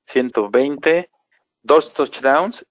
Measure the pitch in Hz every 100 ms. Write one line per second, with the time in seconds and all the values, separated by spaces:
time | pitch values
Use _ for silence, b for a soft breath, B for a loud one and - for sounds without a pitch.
0 | - - 127 120 104 120 139 143 160 165
1 | 180 _ _ _ _ _ 120 156 147 -
2 | 139 - 131 139 185 - -